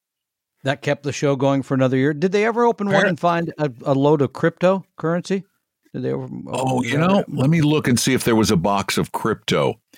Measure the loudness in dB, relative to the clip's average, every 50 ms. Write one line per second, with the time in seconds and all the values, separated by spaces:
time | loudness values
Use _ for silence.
0 | _ _ _ _ _ _ _ _ _ _ _ _ -6 -6 -6 -4 -4 -4 -4 -4
1 | -4 -6 -6 -2 0 0 0 2 2 0 0 0 -2 -2 0 0 0 2 2 2
2 | 2 0 0 0 -2 -2 0 0 0 0 0 2 2 0 0 0 -2 0 2 2
3 | 2 2 0 0 0 0 0 0 -2 -4 -4 -4 -4 -4 -4 -4 -2 0 0 2
4 | 4 4 4 4 2 0 -2 -2 -2 -2 0 0 0 0 0 0 -4 _ _ -8
5 | -6 -4 -4 -4 -4 -4 -6 -6 -6 _ _ _ _ _ _ _ _ _ -10 -8
6 | -6 -4 -4 -6 -6 -8 -12 -12 -12 -8 -6 -4 -2 -2 -2 -2 -2 -2 -2 0
7 | 2 2 2 0 0 -2 -2 -2 0 2 2 2 2 2 2 2 2 2 0 2
8 | 2 2 0 0 2 2 2 4 4 4 2 2 2 2 0 0 -2 -2 -2 -2
9 | -2 -4 -4 -4 -4 -4 -4 -4 -4 -2 0 0 2 0 -2 -4 _ _ _